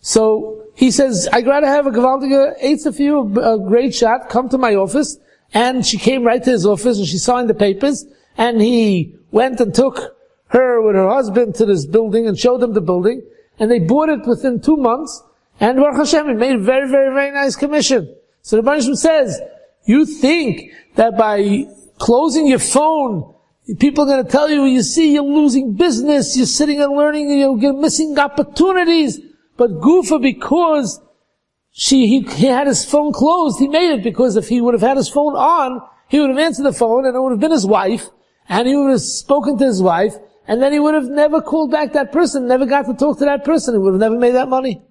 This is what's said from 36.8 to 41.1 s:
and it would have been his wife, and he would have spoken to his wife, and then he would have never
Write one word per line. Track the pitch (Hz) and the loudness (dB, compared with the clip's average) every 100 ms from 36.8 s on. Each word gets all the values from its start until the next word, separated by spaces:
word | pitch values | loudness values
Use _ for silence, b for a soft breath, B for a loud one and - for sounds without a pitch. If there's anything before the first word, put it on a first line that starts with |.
| 233 233 | 0 2
and | 269 254 | 0 -2
it | |
would | 262 | -2
have | 233 | 0
been | 311 | 0
his | 320 190 | 0 2
wife, | 202 190 226 - _ _ _ _ | 0 0 -4 -8 _ _ _ _
and | 185 247 | -2 0
he | 285 | 0
would | 277 | 2
have | 254 | 0
spoken | - - - 277 233 247 | -2 -10 -2 0 0 0
to | |
his | 269 190 | 0 2
wife, | 185 170 208 214 - _ - | 0 0 -2 -4 -20 _ -6
and | 226 | -2
then | 269 | 0
he | 294 | 2
would | 294 | 2
have | 311 | 0
never | 247 | -2